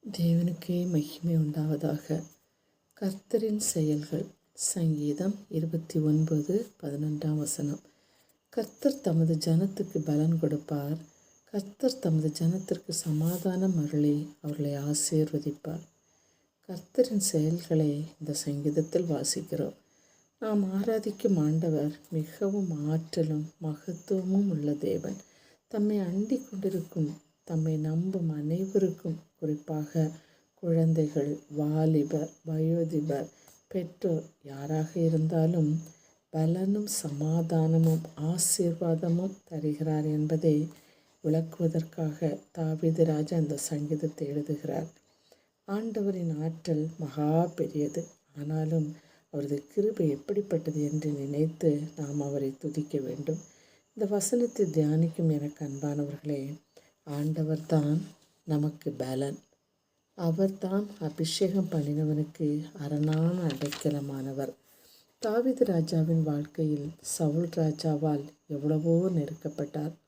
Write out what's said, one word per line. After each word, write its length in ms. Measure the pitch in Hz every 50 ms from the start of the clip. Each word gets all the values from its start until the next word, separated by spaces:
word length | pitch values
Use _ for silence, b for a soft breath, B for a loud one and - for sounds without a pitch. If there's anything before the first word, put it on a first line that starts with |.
| - 220 202
தேவனுக்கே 760 | - 170 170 170 170 170 175 170 - - - 175 175 175 185
மகிமை 460 | 175 151 147 - - - 170 170 165
உண்டாவதாக. 840 | 160 156 151 147 160 151 156 156 147 156 147 151 147 - - 156 165 160 - - _ _ _ _ _ _ _ _ _ _ _ _ -
கர்த்தரின் 560 | 208 190 190 196 - _ - 226 220 220 208
செயல்கள். 680 | 208 208 - - 175 156 151 151 151 151 - - - 196 - - _ _ _ _
சங்கீதம் 800 | - - - - 185 165 160 156 147 147 147 143 - 180 196 208 - - _
இருபத்தி 520 | - 160 160 165 - 165 - - - 165
ஒன்பது, 680 | 151 151 151 156 156 156 160 151 147 - 185 214 233 - - _ -
பதினொன்றாம் 560 | 147 139 143 151 151 151 151 - 151 151 151
வசனம். 420 | 147 147 - - 147 143 143 - _ b b b b b b b b b b b b _
"கர்த்தர் 520 | - - 220 - - _ - 285 269 -
தமது 340 | - 185 165 165 165 160 165
ஜனத்துக்கு 640 | 156 - 170 160 165 190 196 196 - 202 - - 165 151
பலன் 340 | 160 147 147 156 160 165 160
கொடுப்பார். 560 | 160 151 151 147 - - 151 143 143 143 156 160 - b b b b b b b b _
கர்த்தர் 480 | - 208 196 - - _ - 262 254 -
தமது 340 | - 180 160 156 156 156 151 -
ஜனத்திற்கு 520 | 170 165 180 190 190 - 185 175 - -
சமாதானம் 960 | 165 - - 170 151 151 156 165 180 175 170 196 185 185 190 190 180 165 147
அருளி 420 | 147 - 151 147 147 147 147 151 - - _
அவர்களை 320 | - 151 147 151 147 143 143
ஆசீர்வதிப்பார்." 1080 | 143 139 147 147 147 - - - 156 156 151 - 147 - 151 143 - _ 156 165 165 - _ _ b b b b b b b b b b b b b _ -
கர்த்தரின் 480 | 185 170 - _ _ - 247 254 226
செயல்களை 880 | 202 190 - - 160 151 156 165 175 170 - 165 156 156 147 143 147 151 160 - _
இந்த 120 | 156 147 147
சங்கீதத்தில் 800 | - - 151 143 143 143 151 147 160 160 160 - 170 180 170
வாசிக்கிறோம். 640 | 147 - - - - 190 160 - - - 143 - - - b b b b b b b b b b b _
நாம் 420 | - 220 214 208 196 190 190 196 202
ஆராதிக்கும் 560 | 233 220 220 214 214 196 - - 220 196 170
ஆண்டவர் 600 | 151 151 156 160 170 170 156 151 143 151 151 - - -
மிகவும் 760 | - 160 156 160 - - 208 196 196 208 190 175 165 147 147 151
ஆற்றலும் 640 | 156 165 160 160 - 175 160 156 156 151 151 160 - _ 170
மகத்துவமும் 880 | 156 151 147 - - 175 165 - - 208 190 185 185 190 196 202 196
உள்ள 220 | 170 151 147 147 147
தேவன். 440 | 147 - - - - - - - - B B B B B B B B B _
தம்மை 300 | - 214 208 208 214 208
அண்டிக் 520 | 190 175 180 196 208 214 262 254 - -
கொண்டிருக்கும், 640 | - 190 196 190 190 180 165 - - 180 156 147 165 - _ _ _ _ _
தம்மை 320 | - 165 160 156 160 156
நம்பும் 520 | 156 151 156 160 165 180 190 190 190 170 160
அனைவருக்கும், 880 | 156 147 147 151 165 180 190 190 - 202 190 175 165 - - 170 160 - - _ _ _
குறிப்பாக 720 | - 156 151 147 - - 160 151 151 147 - 165 156 151 160 B B B B B B B B
குழந்தைகள், 840 | _ - 170 165 165 165 165 160 165 156 151 151 156 139 147 151 - - _
வாலிபர், 800 | 147 147 151 151 151 156 160 160 160 151 143 156 165 151 151 - - _ _
வயோதிபர், 800 | 156 156 156 160 160 165 170 165 160 165 156 147 156 151 139 - - B B B B B B B _
பெற்றோர் 540 | - 190 175 170 - _ - 190 165 156 - - _ _ _
யாராக 560 | 143 139 135 139 147 156 156 156 160 - 175
இருந்தாலும் 800 | 165 165 160 160 156 160 170 165 160 165 175 170 156 151 151 160 160 B B B B B B B B _
பலனும் 560 | - 160 160 160 170 185 190 190 202 208 208
சமாதானமும் 1120 | 208 - - - 156 143 143 151 156 160 170 165 165 170 165 160 160 165 165 165 160 160 160 - - -
ஆசீர்வாதமும் 1120 | - 147 156 175 180 170 - - - 185 170 165 165 185 170 165 160 165 170 170 175 185 190 190 - _ _
தருகிறார் 560 | 170 156 151 156 151 147 160 156 156 151 151
என்பதை 640 | 156 151 151 151 151 160 156 165 160 151 147 156 160 B B B B B B B B B B _
விளக்குவதற்காக 1120 | 160 156 160 165 160 - - 175 165 160 165 160 - - - 160 156 147 - 170 156 143 - - _ _
தாவீது 520 | 170 165 156 160 156 165 165 160 160 160
ராஜா 320 | 160 156 151 156 - 180
இந்த 200 | 165 156 143 147
சங்கீதத்தை 680 | 139 - - 160 147 147 147 156 151 - 156 156 - 160
எழுதுகிறார். 600 | 139 143 151 147 151 151 147 - - - - 160 165 - _ b b b b b b b b b b b _ _
ஆண்டவரின் 800 | - 196 208 220 233 208 214 202 196 196 185 175 165 156 147 156
ஆற்றல் 460 | 165 160 - - 180 160 151 151 160 160 -
மகா 480 | 165 143 - 156 147 151 156 165 175
பெரியது. 580 | 175 170 - 160 - - 151 147 147 - 170 165 - - _ _ _ _ 143
ஆனாலும் 560 | 147 151 156 160 156 156 165 165 151 147 156 B B B B B B B
அவரது 320 | - 143 143 143 143 139 - - -
கிருபை 340 | - 202 214 214 - 170 156
எப்படிப்பட்டது 760 | 139 143 - - 202 208 202 - 180 165 160 160 151 156 147
என்று 260 | 147 151 156 151 156
நினைத்து 680 | 147 143 139 139 143 143 156 160 160 - - 165 147 147 151 160 -
நாம் 240 | - 151 139 143 147
அவரை 340 | 143 143 139 143 139 135 135 -
துதிக்க 400 | - 147 143 156 147 - - 143
வேண்டும். 400 | 131 127 131 - 147 - 160 - - B B B B B B B B B _
இந்த 160 | 226 214 196
வசனத்தை 560 | 208 202 190 - - 240 240 233 - - 208
தியானிக்கும் 640 | 170 156 160 156 147 156 160 165 165 165 - 170 160
எனக்கு 340 | 156 147 143 147 147 - 156
அன்பானவர்களே, 880 | 139 135 139 147 147 143 147 147 143 143 147 - 151 147 139 135 139 151 160 _ b b b b b b b _ 156
ஆண்டவர்தான் 880 | 143 143 147 156 156 165 160 151 160 156 - - 165 156 147 147 151 170 196 - - _ _ _ _ _ _
நமக்கு 440 | - 151 147 147 151 151 - - 151
பலன். 480 | - 123 127 127 131 131 139 139 - - _ _ _ _ _ _ _ _ _ _ _ _ _ _ _
அவர்தான் 720 | - 175 170 160 170 196 190 190 - - 185 190 202 208 202 - -
அபிஷேகம் 680 | 165 151 151 - 160 160 - - 202 185 185 196 185 165
பண்ணினவனுக்கு 920 | - 160 143 147 147 151 156 151 151 147 151 147 - - 165 151 147 151 156 - - -
அரணான 720 | 147 143 151 147 151 156 156 156 160 170 180 185 175 160
அடைக்கலமானவர். 1000 | 135 135 143 143 147 - - 156 147 143 139 139 139 135 131 135 135 135 147 - - _ b b b b b b b b b b _ _
தாவீது 460 | - - 208 233 240 262 254 - 247
ராஜாவின் 580 | - 185 165 160 160 - 165 160 160 165 165 156
வாழ்க்கையில் 680 | 151 147 147 147 - _ - 160 151 151 143 143 151 160 _
சவுல் 480 | - - - - 165 151 147 165 175 165 -
ராஜாவால் 680 | 170 160 156 151 - - 160 156 143 156 156 147 143 143 - - _ _
எவ்வளவோ 640 | _ 151 143 139 151 156 156 156 170 165 170 180 185
நெருக்கப்பட்டார் 840 | 185 165 143 147 160 - - 151 151 - 147 143 - 151 151 160 165 - _